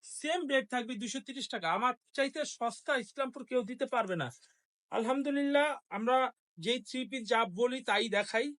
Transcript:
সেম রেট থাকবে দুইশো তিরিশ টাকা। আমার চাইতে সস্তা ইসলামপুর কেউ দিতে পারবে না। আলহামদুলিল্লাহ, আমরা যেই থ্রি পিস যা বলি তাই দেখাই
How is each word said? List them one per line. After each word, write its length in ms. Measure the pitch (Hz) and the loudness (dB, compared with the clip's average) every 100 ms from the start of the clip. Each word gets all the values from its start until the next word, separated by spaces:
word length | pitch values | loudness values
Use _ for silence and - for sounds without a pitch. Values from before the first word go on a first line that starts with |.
সেম 440 | - - 294 349 311 | -14 -8 -2 -2 2
রেট 240 | 269 208 | 2 2
থাকবে 240 | 247 226 | -4 -4
দুইশো 260 | 247 233 269 | -6 -4 -6
তিরিশ 280 | - 269 233 | -8 -10 -6
টাকা। 240 | 220 170 | -4 0
আমার 220 | 180 247 247 _ | 2 0 -2 _
চাইতে 320 | - 277 302 | -2 -2 0
সস্তা 520 | 294 - 233 - - 277 | -6 -2 -4 -4 -2 -2
ইসলামপুর 480 | 226 - 262 262 | -2 -4 -4 -4
কেউ 180 | 247 254 | -2 -2
দিতে 240 | 208 247 262 | -2 -4 0
পারবে 300 | 247 208 180 | 0 0 0
না। 140 | 127 - - _ _ _ _ | -4 -8 -20 _ _ _ _
আলহামদুলিল্লাহ, 880 | 214 226 262 277 277 285 285 294 285 _ | -2 2 0 2 2 4 4 4 0 _
আমরা 420 | - 226 254 254 - _ - | -4 4 4 4 -2 _ -8
যেই 240 | 165 247 | -2 -2
থ্রি 260 | 247 254 254 | -2 -6 -4
পিস 200 | 262 214 | -6 0
যা 160 | 226 | 2
বলি 360 | 226 180 240 262 | 2 2 0 0
তাই 280 | - 208 226 | 0 2 2
দেখাই 460 | 202 208 220 277 | 0 2 0 0